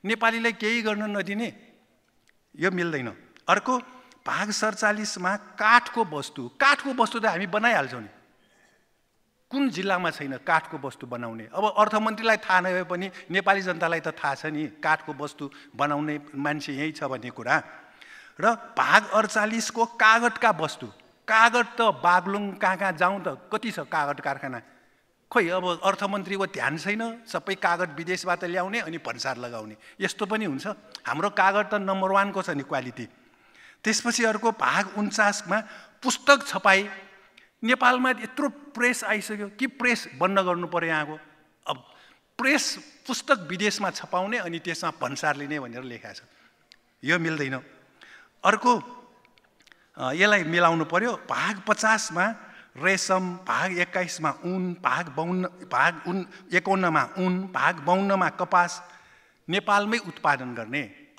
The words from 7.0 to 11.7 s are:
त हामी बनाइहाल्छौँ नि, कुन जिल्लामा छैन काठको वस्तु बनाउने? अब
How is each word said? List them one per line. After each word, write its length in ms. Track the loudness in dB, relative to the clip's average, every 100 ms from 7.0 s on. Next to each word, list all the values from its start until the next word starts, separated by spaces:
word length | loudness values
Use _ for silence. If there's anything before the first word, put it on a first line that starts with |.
| 0 2
त 60 | 0
हामी 220 | 0 -2
बनाइहाल्छौँ 540 | 2 2 2 0 -6
नि, 60 | -12 -20 _ _ _ _ _ _ _ _ _ _ _ _ _
कुन 200 | -2 -2
जिल्लामा 400 | 0 0 0 0
छैन 280 | -4 -8 -6
काठको 500 | 2 2 2 -8 -10
वस्तु 200 | -10 -10
बनाउने? 420 | -8 -8 -10 -8
अब 220 | -2 0